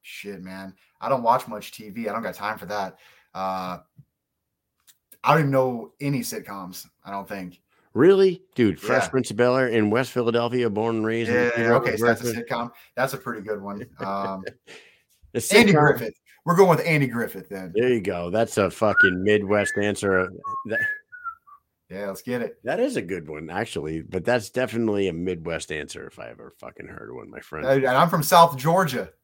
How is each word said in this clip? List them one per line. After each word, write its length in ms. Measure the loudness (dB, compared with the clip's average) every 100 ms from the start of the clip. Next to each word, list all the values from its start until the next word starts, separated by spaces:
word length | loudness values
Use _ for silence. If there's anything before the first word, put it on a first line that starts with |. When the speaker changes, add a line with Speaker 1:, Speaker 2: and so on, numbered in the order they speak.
Speaker 1:
Shit, 400 | -18 -16 -14 -14
man. 320 | -14 -14 -14 -18 _ _
I 80 | -2
don't 140 | 2
watch 240 | 4 2 2
much 240 | -12 -12
T 200 | -16 -14
V. 180 | -8 -6
I 40 |
don't 100 | -4
got 100 | -6
time 240 | -6 -6 -6
for 80 | -6
that. 320 | -6 -6 -10 _ _ _ -8
Uh, 420 | -6 -6 -8 -10 _ _ -20 _ _ _ _ _ _ _ _ _ _ -4
I 80 | 4
don't 100 | 4
even 100 | 4
know 400 | 2 2 -2 -10 _
any 200 | -4 -4
sitcoms, 680 | -4 -10 -10 -12 -12 -16 -20 _
I 80 | -12
don't 160 | -12 -10
think. 320 | -10 -12 -16 _ _ _
Speaker 2:
Really? 500 | 4 6 6 4 2 _
Dude, 240 | 2 2 2
Fresh 260 | 0 0
Speaker 1:
Yeah. 40 | 2
Speaker 2:
Prince 220 | -2 -2
of 60 | 0
Bel-Air 320 | 2 2 2
in 220 | 2 2
West 220 | 2 0
Philadelphia, 580 | 0 0 2 0 0 0
born 260 | 0 0 0
and 100 | 0
raised 220 | -2 0
in 40 | 0
Speaker 1:
Yeah, 140 | 0 0
Speaker 2:
Peter 180 | 2
Speaker 1:
okay, 220 | 2 2 0
so 100 | 2
that's 140 | 2
a 40 |
Speaker 2:
Griffin. 200 | -2 -6
Speaker 1:
sitcom. 260 | -6 -6 -6 -12 -14 -4
That's 180 | -4
a 40 | -4
pretty 240 | -10 -10
good 180 | -8 -8
one. 240 | -8 -12 -14
Speaker 2:
<laughs> 80 | -10
Speaker 1:
Um, 440 | -6 -4 -6 -8 -12 -16 _ -20 -20 _ _ _ _
Speaker 2:
The 220 | -6 4 6
Speaker 1:
Andy 160 | 8
Speaker 2:
sitcom. 80 | 8
Speaker 1:
Griffith. 340 | 6 4 -2 -10 _ _
We're 120 | 0 6
going 140 | 8
with 160 | 6 4
Andy 200 | 2 0
Griffith 420 | -2 -6 -8 -12
then. 240 | -12 -6
Speaker 2:
There 140 | 0 2
you 80 | 0
go. 300 | -2 -4 -4
That's 280 | -2 0 2
a 120 | 0
fucking 520 | 2 0 4 4 4
Midwest 500 | 2 2 4 2 2 0
answer. 500 | -2 0 2 2 0 -6 -10 -10 -4
That 140 | -2 -2 -6 _ -16 -14 -16 _ -20 _ _ _
Speaker 1:
Yeah, 160 | -10 -8
let's 160 | -10
get 180 | -6 -6
it. 160 | -6 -8
Speaker 2:
that 140 | -6 -2
is 160 | 0 -2
a 60 |
good 260 | -6 -8 -8
one, 220 | -12 -8
actually, 520 | -4 -4 -4 -4 -6
but 220 | -6 -4
that's 260 | 0 0 0
definitely 580 | -4 -2 0 0 0 0
a 40 |
Midwest 600 | -2 -4 -4 -4 -6 -6
answer 340 | -8 -8 -12 -16
if 120 | -16
I 100 | -18
ever 220 | -16 -20 _
fucking 260 | -20 -16 -16
heard 260 | -16 -14
one, 140 | -14 -14
my 100 | -18
friend. 260 | -12 -6 2
Speaker 1:
Uh, 40 |
and 160 | 2 4
I'm 200 | 2 2
from 140 | 0
South 340 | 6 8 8 4
Georgia. 540 | 2 2 2 -2 -8 _